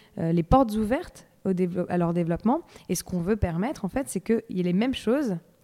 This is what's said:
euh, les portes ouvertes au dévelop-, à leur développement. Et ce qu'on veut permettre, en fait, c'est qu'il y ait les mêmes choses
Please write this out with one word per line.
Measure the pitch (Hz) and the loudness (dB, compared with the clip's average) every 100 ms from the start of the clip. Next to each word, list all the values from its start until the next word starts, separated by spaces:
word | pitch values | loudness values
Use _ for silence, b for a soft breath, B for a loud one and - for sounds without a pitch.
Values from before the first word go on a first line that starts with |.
| B - | B -4
euh, | 165 | 0
les | 170 | 0
portes | 165 262 254 208 | 4 4 4 2
ouvertes | 214 269 349 - - _ | -2 -2 -4 -14 -20 _
au | 196 | -4
dévelop-, | 185 180 180 175 | 0 0 -2 -2
à | 180 | 0
leur | 170 | 0
développement. | 170 170 170 214 285 - B - | 0 0 0 0 0 -2 B -6
Et | |
ce | 180 | -6
qu'on | - 180 | -4 -4
veut | 170 214 | -2 0
permettre, | 185 165 214 302 | 0 -2 -4 -4
en | 185 | -4
fait, | 254 269 | -4 -4
c'est | 196 | -6
qu'il | - 226 - | 0 0 0
y | 180 | -2
ait | |
les | 175 | 0
mêmes | 180 247 | 2 2
choses | 247 - 262 277 175 - _ | 0 0 0 0 -4 -8 _